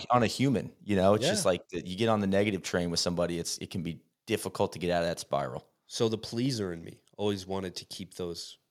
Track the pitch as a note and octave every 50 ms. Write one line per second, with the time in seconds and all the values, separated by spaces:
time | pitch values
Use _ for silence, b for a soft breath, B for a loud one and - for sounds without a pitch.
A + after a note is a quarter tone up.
0 | - - B2 A#2+ A2+ G2 - - C3 C#3+ A#2+ E2+ - - - - - G2+ G2+ F#2
1 | F#2 G2 G#2 G#2+ B2 E3+ G#3+ G#3+ D#3+ F#2+ F2+ F2+ - _ F2+ E2+ E2 F2+ F#2 G2
2 | A2+ A2+ A2 G#2 G2+ G2 F#2+ G2 G#2 G#2+ F#2+ F2 - - - F2+ F2 E2+ E2+ E2+
3 | - F2+ F2 F2 F2 E2+ E2+ E2+ E2 - - - - - - F2+ D#2+ E2+ D#2 -
4 | _ _ _ _ _ - A2 G#2 - A2+ - - G2+ - - E2 F2 F2 F2 E2+
5 | E2+ E2+ E2 - - - C2+ C#2 C2+ B1+ B1+ - - _ _ _ _ - - -
6 | A#2+ A2 A2+ A2 - - A#2 A#2 B2+ C#3 B2 A2 G2 F2+ E2+ E2 F2 - - -
7 | _ _ _ - G#2 G#2 G2+ F#2+ F#2 F#2+ F#2+ F#2+ F#2 F2+ - - - - - -
8 | F#2 - - - F2+ F2 E2+ - - - - - _ _